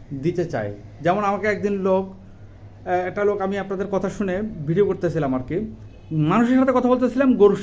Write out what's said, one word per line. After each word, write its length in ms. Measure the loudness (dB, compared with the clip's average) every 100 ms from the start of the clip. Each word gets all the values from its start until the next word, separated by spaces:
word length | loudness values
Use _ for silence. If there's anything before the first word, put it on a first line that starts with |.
| -14 -6
দিতে 240 | -2 -2 -2
চায়। 280 | -4 -6 -8 -14 -4
যেমন 220 | 0 0
আমাকে 240 | 0 0 -2
একদিন 260 | -2 -2
লোক, 320 | -2 0 0 -2
আহ, 880 | -10 -20 -20 -20 -20 -20 -12 -4
একটা 300 | -2 -2 0
লোক, 180 | 0 0
আমি 160 | -2 -2
আপনাদের 300 | -4 -4 -2
কথা 220 | -2 -2
শুনে 320 | -4 -4 -4
ভিডিও 440 | -4 -6 -2 2 2
করতেছিলাম 500 | 0 -2 0 0 -2
আর 40 |
কি, 360 | -4 -4 -6 -10 -18 -20 -6
মানুষের 480 | 0 2 4 4 4
সাথে 120 | 4 2
কথা 140 | 2
বলতেছিলাম, 440 | 2 2 2 2
গরুর 240 | 6 6 4